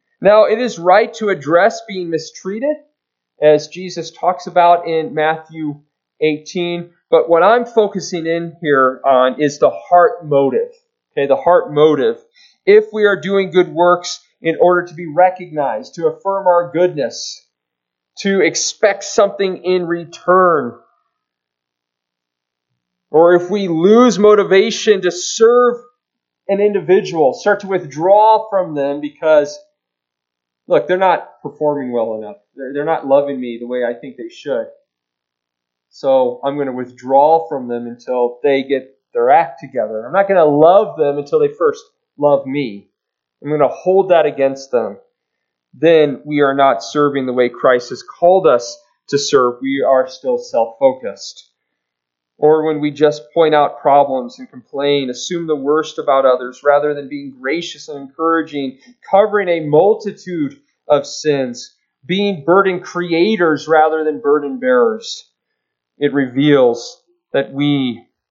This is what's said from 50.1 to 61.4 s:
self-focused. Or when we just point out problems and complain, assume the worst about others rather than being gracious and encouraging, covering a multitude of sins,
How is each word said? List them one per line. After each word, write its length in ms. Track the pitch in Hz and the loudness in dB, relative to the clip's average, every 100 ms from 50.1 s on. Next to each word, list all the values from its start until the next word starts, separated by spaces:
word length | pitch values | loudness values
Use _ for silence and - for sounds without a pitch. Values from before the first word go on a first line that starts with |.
| - 131 120 | -6 -6 -6
self-focused. 1120 | - 120 113 - 135 127 107 - - - _ _ _ _ _ _ _ _ _ - | -4 -4 -4 0 0 0 -10 -12 -18 -20 _ _ _ _ _ _ _ _ _ 0
Or 280 | 151 156 156 | 2 2 0
when 140 | 151 | -2
we 120 | 147 | -4
just 400 | 131 151 147 - | 0 0 0 -6
point 200 | 170 160 | 0 2
out 280 | 151 147 - | 2 0 -2
problems 580 | 147 143 139 131 120 123 | 2 4 2 -2 -8 -14
and 100 | 127 | -20
complain, 600 | 127 _ 143 143 143 127 | -20 _ -6 -2 -2 -4
assume 360 | 127 - 175 165 | -10 -8 -8 -4
the 100 | 147 | -4
worst 440 | 139 156 151 - | 0 -2 -2 -8
about 260 | 147 135 135 | -2 2 2
others 380 | 123 123 - | 0 -4 -4
rather 300 | 143 143 147 | 0 2 0
than 140 | 143 135 | -6 -10
being 300 | 143 139 127 | -12 -14 -12
gracious 480 | 131 165 170 147 - | -6 -6 -8 -16 -16
and 120 | 143 | -16
encouraging, 800 | 135 - 165 165 156 143 135 127 _ _ - | -16 -4 -2 0 -2 -6 -8 -10 _ _ 0
covering 380 | 196 208 202 180 | 2 2 0 -2
a 200 | 170 151 | -4 2
multitude 920 | 151 196 214 202 - 180 170 139 - _ _ - | 2 4 0 -4 -12 -10 -6 -6 -8 _ _ -2
of 180 | 147 - | 0 0
sins, 680 | - 156 139 | -8 -4 -2